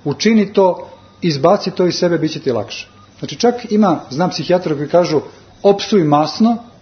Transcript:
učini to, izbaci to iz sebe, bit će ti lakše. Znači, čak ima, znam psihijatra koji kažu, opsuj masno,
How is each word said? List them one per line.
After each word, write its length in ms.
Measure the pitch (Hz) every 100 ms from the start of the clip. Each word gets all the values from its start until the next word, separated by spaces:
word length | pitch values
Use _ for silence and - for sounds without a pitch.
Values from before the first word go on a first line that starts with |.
učini 500 | 147 139 214 220 202
to, 340 | 202 185 175 - - - _
izbaci 500 | 180 139 165 196 196
to 140 | 185 180
iz 100 | 160
sebe, 220 | 175 165
bit 140 | 156
će 80 | 147
ti 120 | 135
lakše. 360 | 117 101 - - - - _
Znači, 160 | - 151
čak 360 | 240 240 -
ima, 280 | 208 202 147 -
znam 200 | 131 180
psihijatra 460 | - 143 175 170 143
koji 140 | 147
kažu, 320 | 175 165 151 - - - -
opsuj 400 | 202 196 - 214
masno, 540 | 151 147 156 - 220 226 - -